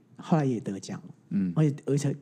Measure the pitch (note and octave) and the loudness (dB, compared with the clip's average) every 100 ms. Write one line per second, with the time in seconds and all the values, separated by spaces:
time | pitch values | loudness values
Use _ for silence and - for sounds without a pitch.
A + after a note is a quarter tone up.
0 | _ - - D#3+ C#3 A2+ - F#2+ - F2 | _ -16 0 2 4 0 -2 -6 -8 -10
1 | - - - G2+ F#2 E2+ D#3 C#3 - C#3 | -12 -18 -4 -2 0 2 2 2 -2 0
2 | C#3 - | 0 -2